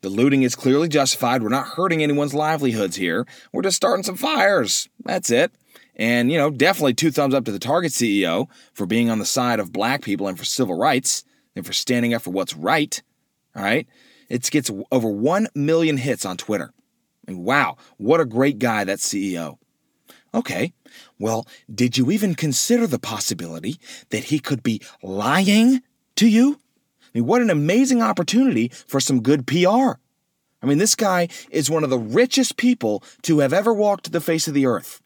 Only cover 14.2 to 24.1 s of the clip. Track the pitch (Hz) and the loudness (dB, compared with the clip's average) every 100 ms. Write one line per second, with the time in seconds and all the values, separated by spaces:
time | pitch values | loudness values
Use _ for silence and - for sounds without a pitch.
14.2 | _ 127 123 151 127 98 113 131 113 101 | _ -6 0 -2 -2 -8 -2 0 0 0
15.2 | 120 220 220 - 143 165 165 143 131 117 | 0 0 -2 -2 0 2 2 -2 -2 -4
16.2 | 95 90 - 104 65 _ _ _ _ _ | -6 -10 -4 -4 -4 _ _ _ _ _
17.2 | - 92 87 139 127 - - _ 104 165 | -16 -10 0 2 2 -2 -14 _ 2 2
18.2 | 143 113 135 123 123 110 98 95 - 101 | 2 2 0 2 0 0 -2 -2 -4 -4
19.2 | 98 87 80 - _ _ _ _ _ - | -4 -4 -8 -10 _ _ _ _ _ -20
20.2 | _ - 240 - 165 _ _ - - _ | _ -6 -4 -4 -6 _ _ -20 -20 _
21.2 | 104 113 - - _ 101 123 123 127 208 | -4 -4 -6 -18 _ -2 0 2 0 2
22.2 | 202 160 160 131 - 240 226 127 - 107 | 0 0 -2 -2 0 2 2 -2 -6 -8
23.2 | - 87 85 82 82 - - - - | -6 -6 -8 -10 -8 -10 -14 -20 -8